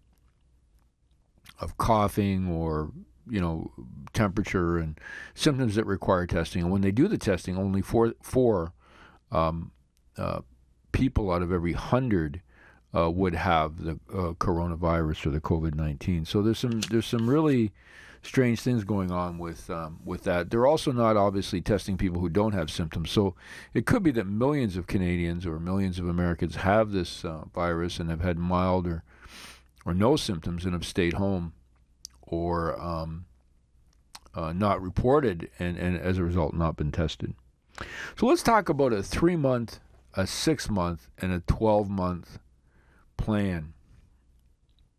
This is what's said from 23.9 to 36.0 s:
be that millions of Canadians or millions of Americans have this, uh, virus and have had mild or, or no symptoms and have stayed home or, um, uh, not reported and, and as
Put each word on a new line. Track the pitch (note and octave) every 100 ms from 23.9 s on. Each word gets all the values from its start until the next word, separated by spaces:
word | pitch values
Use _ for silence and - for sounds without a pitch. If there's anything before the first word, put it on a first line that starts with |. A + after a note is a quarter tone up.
| B3+
be | F3+
that | A#2 F#2+
millions | G#2 B2+ D3 A#2+ F2+
of | E2+
Canadians | G#2 F2+ F2 E2+ E2+ F2+
or | D#2
millions | E2+ F#2+ G2 F2+
of | F2
Americans | F2 F2 E2+ F2 -
have | F#2+ G#2 A2
this, | G2 F2 -
uh, | E2+ D#2+ F2+
virus | - F2 E2 F2 -
and | E2+
have | E2
had | F2+ E2+
mild | F2 F2+ F#2 F#2 F2
or, | E2 - - - - - - _ _ -
or |
no | F2 G#2+ D3
symptoms | - F2 E2+ F2 F2
and |
have | F2 E2+
stayed | - F2
home | D#2 G2 F#2+ E2+ - _ _ _ _ - -
or, | - E2+ E2+ E2+ E2 B1+
um, | E2+ E2 D#2+ D#2+ F2+ _ _ _ _ _ _ _ _ - -
uh, | - D#2+
not | E2+ G#2 F#2
reported | F#2 F#2 B2 C#3+ C3 F2 - -
and, | F2 F2
and | F2
as | F2